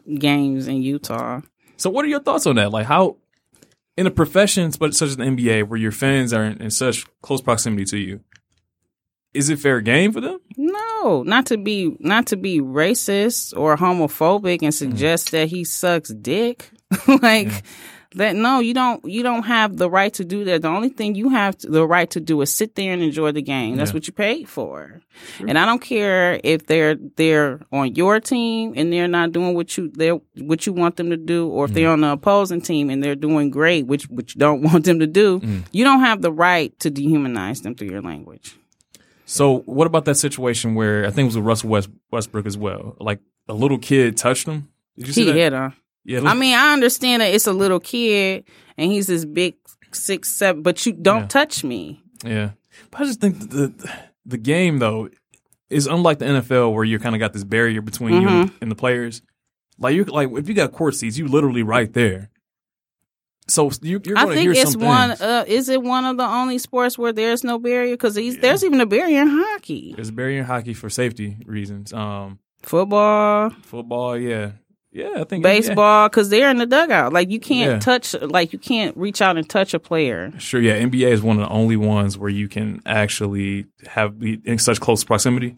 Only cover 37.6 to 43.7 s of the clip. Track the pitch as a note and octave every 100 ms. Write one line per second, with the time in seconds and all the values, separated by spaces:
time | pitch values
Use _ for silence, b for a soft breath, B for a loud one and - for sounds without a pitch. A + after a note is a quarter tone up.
37.6 | G#2 A#2+ G2+ G2 E2+ D2 - - - -
38.6 | _ _ _ b b b - - C#3+ B2+
39.6 | - C3+ E3 D#3+ D3 C#3+ C#3+ C3 B2+ A#2
40.6 | A2+ A2 G#2+ G#2 G2+ A#2 C3 A2 G#2+ A2
41.6 | A2 G#2+ G2 - _ A#2 A2 G#2+ G#2 G2+
42.6 | G#2 F#2+ G#2+ - G#2+ G#2 _ _ - G#2+
43.6 | C#3